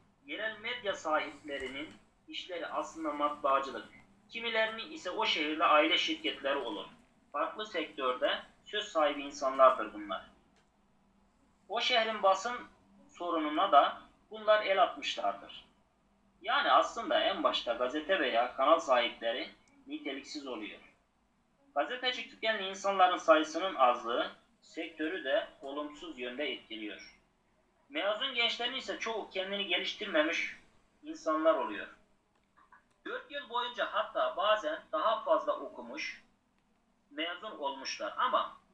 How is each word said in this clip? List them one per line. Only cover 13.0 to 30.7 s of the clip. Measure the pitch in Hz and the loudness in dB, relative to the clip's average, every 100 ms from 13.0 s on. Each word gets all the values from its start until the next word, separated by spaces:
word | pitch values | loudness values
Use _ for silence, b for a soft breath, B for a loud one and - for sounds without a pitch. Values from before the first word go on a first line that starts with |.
| - | -20
sorununa | - 175 165 151 151 196 | -8 -2 0 0 2 8
da | 143 165 - - _ _ | 8 8 2 -12 _ _
bunlar | 220 214 214 202 | -4 4 4 4
el | 196 | 4
atmışlardır. | 175 - - - 101 98 - - - _ _ _ _ _ _ _ | 4 2 -6 -2 -2 -2 -8 -18 -20 _ _ _ _ _ _ _
Yani | 190 254 277 | 0 2 6
aslında | 262 - 233 220 160 | 6 4 -2 0 2
en | 165 - | 2 2
başta | - - - | 2 0 0
gazete | 117 127 147 156 190 | 0 0 -2 0 0
veya | 135 117 123 - | 2 2 0 2
kanal | 135 165 | 4 4
sahipleri | 156 123 117 - 113 123 - - _ _ - | 6 2 2 -2 -4 -4 -6 -14 _ _ -12
niteliksiz | 147 143 135 - 151 139 | -10 -8 -10 -10 -12 -10
oluyor. | 113 104 - - _ _ _ _ _ _ _ _ - | -10 -10 -14 -20 _ _ _ _ _ _ _ _ -4
Gazeteci | 214 247 254 247 220 | -2 -2 -4 -4 -8
kökenli | - 226 214 190 | -4 -2 -2 -4
insanların | 196 196 196 180 165 | -4 -2 4 6 6
sayısının | 165 156 156 160 190 131 | 6 6 6 -2 -4 4
azlığı | 127 113 113 127 165 - _ _ | 4 4 0 -2 -2 -8 _ _
sektörü | - - 160 - 156 180 | -16 -10 -10 -6 -6 -4
de | 135 147 - - | 0 0 0 -8
olumsuz | 139 143 147 - 175 127 | -10 -8 -8 -10 -14 -10
yönde | 123 123 147 | -8 -6 -6
etkiliyor. | 117 - 110 107 95 - - _ _ _ _ _ _ _ | -6 -10 -12 -10 -12 -16 -20 _ _ _ _ _ _ _
Mezun | 147 196 214 269 247 | -4 -2 -2 -2 -2
gençlerin | 233 220 240 262 | -2 -2 -4 -6
ise | 240 311 | -6 -6
çoğu | 226 226 - | -4 -6 -6
kendini | 190 190 202 185 | -6 -4 -4 -2
geliştirmemiş | 175 185 - 202 160 156 175 175 - - | -2 -2 -6 0 2 2 0 -4 -8 -18